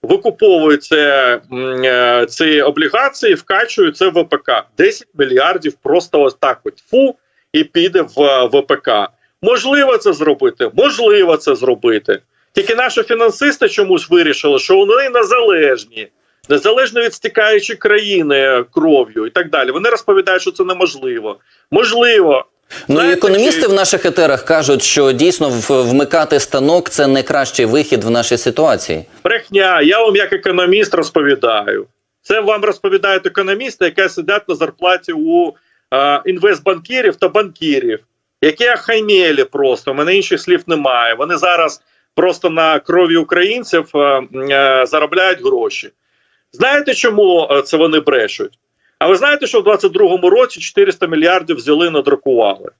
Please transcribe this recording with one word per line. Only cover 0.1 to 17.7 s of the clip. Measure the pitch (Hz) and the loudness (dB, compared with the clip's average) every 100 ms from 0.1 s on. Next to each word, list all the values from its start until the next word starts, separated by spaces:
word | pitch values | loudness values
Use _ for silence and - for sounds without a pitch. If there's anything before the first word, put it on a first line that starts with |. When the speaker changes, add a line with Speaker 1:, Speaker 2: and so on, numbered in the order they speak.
| 196 - - 214 175 156 147 | 0 0 0 2 4 2 0
Speaker 1:
це, | - 156 147 139 127 120 _ | 0 0 2 2 0 -2 _
м, | 127 131 127 | -10 -8 -4
е, | 131 123 123 120 120 | -2 0 2 2 -2
ці | - 160 151 | -2 0 2
облігації, | 139 147 160 220 269 - 226 | 0 0 -2 0 -2 -2 -2
вкачує | 170 - 196 233 - 175 | -2 -2 -4 -2 0 0
це | 147 185 | 0 0
в | |
В | 165 160 | 0 -2
П | - | -4
К. | - 113 - - | -2 -4 -4 0
Десять | 190 214 - 156 | 0 0 -16 -4
мільярдів | 139 127 151 180 156 - | 0 2 0 -2 -6 -8
просто | - - - 151 | -2 -2 0 0
ось | 139 | 0
так | - 139 120 | 0 -4 -4
от, | - _ _ | -8 _ _
фу, | 247 269 - _ _ _ | 2 2 -2 _ _ _
і | 151 | -4
піде | 151 170 180 180 | -2 -2 0 0
в, | 147 - | -2 0
е, | 143 131 123 | 2 2 2
В | 143 | 0
П | 139 135 | 0 -4
К. | - 107 98 _ _ _ | -2 -2 -4 _ _ _
Можливо | 190 240 240 285 269 226 | -2 -2 0 0 2 2
це | 208 | 0
зробити? | 147 156 143 131 - 117 | 0 0 0 -2 -2 -4
Можливо | - - - 226 208 175 156 | 0 0 2 2 4 4 2
це | - | 0
зробити. | 131 131 117 120 110 - 98 _ _ _ | 0 0 0 0 0 -2 -4 _ _ _
Тільки | - - | -4 -2
наші | 233 254 - | -2 -2 -2
фінансисти | 214 233 233 - 285 - 220 | -2 0 0 2 -2 0 -2
чомусь | - 196 175 - | 0 0 0 2
вирішили, | 175 160 135 151 135 | 2 2 0 0 0
що | - 190 | 2 2
вони | 196 233 269 | 4 2 2
незалежні, | 240 202 247 226 175 147 123 - 113 104 _ _ _ - | -2 0 2 2 2 2 0 -6 -16 -16 _ _ _ -2
незалежно | 143 196 240 262 233 | 0 2 0 0 -2
від | 233 | -4
стікаючої | - 226 - 214 214 208 | -4 -6 0 2 0 -2